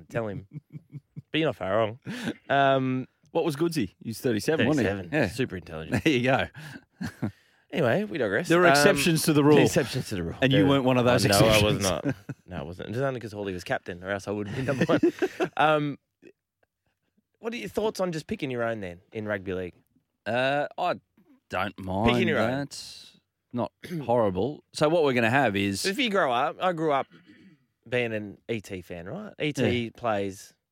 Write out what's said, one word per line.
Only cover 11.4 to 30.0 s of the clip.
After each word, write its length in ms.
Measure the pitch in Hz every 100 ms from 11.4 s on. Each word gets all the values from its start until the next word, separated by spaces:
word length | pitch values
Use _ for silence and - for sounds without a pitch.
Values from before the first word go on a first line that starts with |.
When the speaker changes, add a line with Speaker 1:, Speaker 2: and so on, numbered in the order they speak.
Speaker 1:
was 340 | 110 107 104 101
Speaker 2:
exceptions. 40 |
Speaker 1:
not. 340 | 95 82 - - -
Speaker 2:
<laughs> 140 | - -
Speaker 1:
No, 120 | 87
I 40 |
wasn't. 280 | 73 90 -
It 20 |
was 100 | 113
only 180 | 139 127
'cause 120 | 113
Hawley 200 | 104 98
was 120 | 90
captain, 400 | - 127 - 87
or 80 | 92
else 160 | 101 101
I 40 |
would 160 | 104 101
have 80 | 135
been 100 | 131
number 200 | 135 175
one. 140 | - 349 - 381 - -
Speaker 2:
<laughs> 60 | -
Speaker 1:
Um, 400 | 151 151 147 135 _ _ - - _ _ _ _ _ _ _ _ _ _
what 120 | 220
are 60 | 233
your 120 | 202
thoughts 300 | - 214 208
on 120 | 185
just 160 | 160 -
picking 240 | 220 139
your 100 | 123
own 180 | 117 113
then 200 | 92 87 _
in 140 | 113 107
rugby 260 | 104 92 92
league? 180 | 90 - _ _ _ _ -
Speaker 2:
Uh, 420 | 120 131 143 143 -
I 220 | 175 123 - _ _ _ _
don't 280 | 90 101 -
mind 480 | 92 95 117 123 -
Speaker 1:
your 80 | 131
own. 100 | 113
Speaker 2:
that. 340 | 135 143 - - - - _ _ _ _
Not 200 | 123 110 _ -
<clears throat> 140 | 170
horrible. 600 | 120 123 107 90 120 147 -
So 140 | - 151
what 160 | 165
we're 100 | 143
gonna 180 | 123 113
have 240 | 131 127 101
is 280 | 101 95
Speaker 1:
If 140 | - 202
you 140 | 247
grow 200 | 196 147
up, 260 | 120 151 131
I 120 | 185
grew 180 | 170 160
up 160 | 139 120 - _ - - _ _ _ 113
being 240 | 123 117
an 240 | 110 104 - -
E 120 | 113
T 200 | - 95
fan, 260 | - 87 87
right? 260 | 165 214 -
E 100 | 151
T 340 | 143 120 120 113
Speaker 2:
Yeah. 40 |
Speaker 1:
plays 560 | -